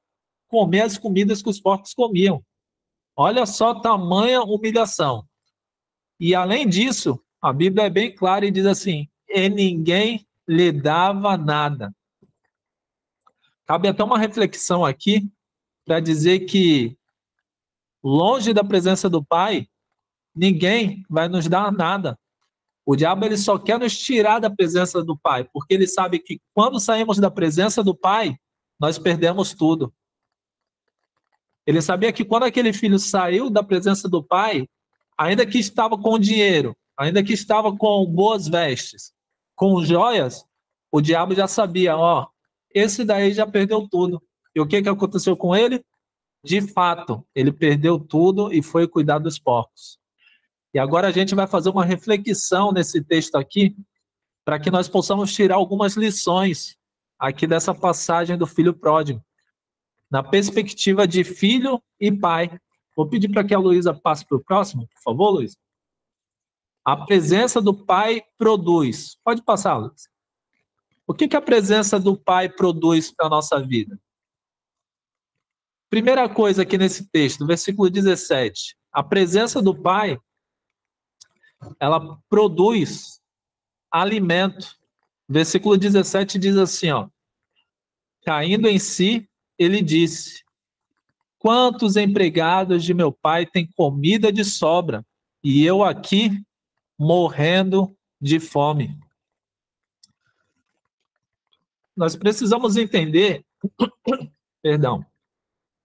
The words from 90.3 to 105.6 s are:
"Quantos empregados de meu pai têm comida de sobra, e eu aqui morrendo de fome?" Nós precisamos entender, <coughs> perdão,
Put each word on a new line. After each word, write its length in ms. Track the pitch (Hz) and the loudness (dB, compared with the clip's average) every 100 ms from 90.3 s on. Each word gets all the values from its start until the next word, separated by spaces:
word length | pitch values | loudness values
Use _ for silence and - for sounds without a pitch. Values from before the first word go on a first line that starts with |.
| - _ _ _ _ _ _ _ _ _ _ | -20 _ _ _ _ _ _ _ _ _ _
"Quantos 580 | 220 240 247 247 220 202 | 0 2 2 2 0 2
empregados 880 | 202 202 180 165 160 185 190 175 | 2 2 0 0 0 0 2 0
de 120 | 170 | 0
meu 180 | 180 165 | 0 0
pai 320 | - 156 165 | 0 -2 -2
têm 220 | 170 185 165 | -2 -4 -4
comida 640 | - 156 139 147 220 214 | -2 0 0 0 2 2
de 120 | 208 | 0
sobra, 600 | 202 - 156 170 170 110 - _ _ _ | -2 -2 0 0 -2 -8 -12 _ _ _
e 180 | 147 139 | 0 4
eu 200 | 156 190 | 4 4
aqui 580 | 196 147 - 196 226 196 - _ _ _ _ - | 2 -2 -2 0 0 -2 -8 _ _ _ _ -4
morrendo 960 | 147 175 170 143 151 180 190 190 190 - _ _ | 2 2 2 0 0 2 2 0 0 -6 _ _
de 200 | 143 160 | -2 -2
fome?" 580 | 160 147 143 151 110 - - _ _ _ _ _ _ _ _ _ _ _ _ _ _ _ _ _ _ _ _ _ _ _ _ _ _ _ _ | 0 -2 0 -2 -4 -8 -20 _ _ _ _ _ _ _ _ _ _ _ _ _ _ _ _ _ _ _ _ _ _ _ _ _ _ _ _
Nós 220 | - 165 160 | -4 -4 0
precisamos 600 | 202 214 226 233 247 208 | -2 0 0 0 0 0
entender, 680 | 220 202 160 156 202 156 - _ | 0 -2 0 2 2 0 -10 _
<coughs> 720 | 196 - 240 - - 262 - _ _ _ | -12 -4 -4 -4 -6 -6 -6 _ _ _
perdão, 420 | 156 151 135 104 - _ _ _ _ _ | -2 0 0 -2 -10 _ _ _ _ _